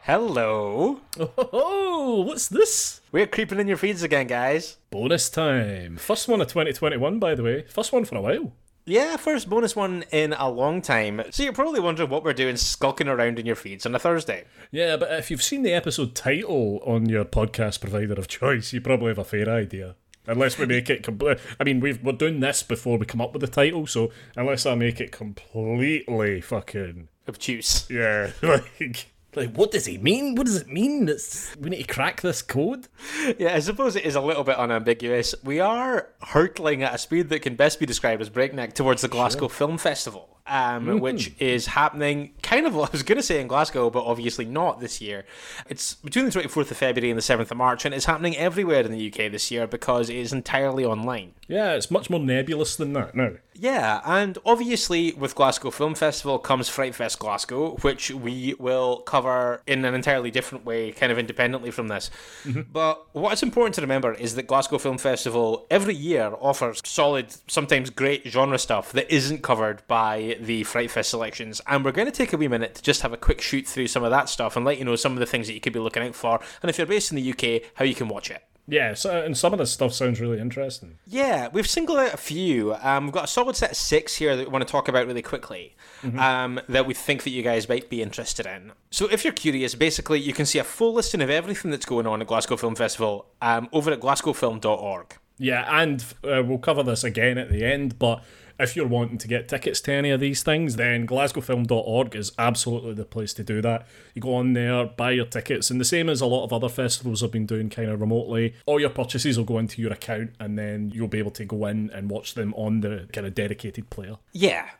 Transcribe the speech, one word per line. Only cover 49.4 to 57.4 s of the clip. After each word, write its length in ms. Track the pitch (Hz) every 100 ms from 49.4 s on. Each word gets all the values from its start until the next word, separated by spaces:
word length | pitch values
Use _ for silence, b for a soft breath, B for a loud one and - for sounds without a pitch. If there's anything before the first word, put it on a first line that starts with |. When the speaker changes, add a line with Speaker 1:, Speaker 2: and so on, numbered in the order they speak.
| -
Speaker 1:
year 160 | 120 113
because 420 | 117 - 123 117
it 60 | 123
is 180 | 120
entirely 520 | 131 - 135 139 131 123
online. 480 | 110 117 120 90 - -
Speaker 2:
Yeah, 260 | 180 208
it's 180 | 151 -
much 180 | 185 -
more 100 | 175
nebulous 560 | 135 127 135 156 151 -
than 180 | 147
that 200 | 143 104
now. 200 | - 120 85 _
Speaker 1:
Yeah, 460 | - 240 262 110 107 147
and 320 | 185 202 185 220
obviously 680 | 233 240 233 - 175 170
with 220 | 143 139 -
Glasgow 340 | 135 123 131
Film 240 | - 151
Festival 460 | 156 156 - 143 135
comes 300 | - 131 123
Fright 260 | - 131 120
Fest 240 | 113 -
Glasgow, 560 | 107 101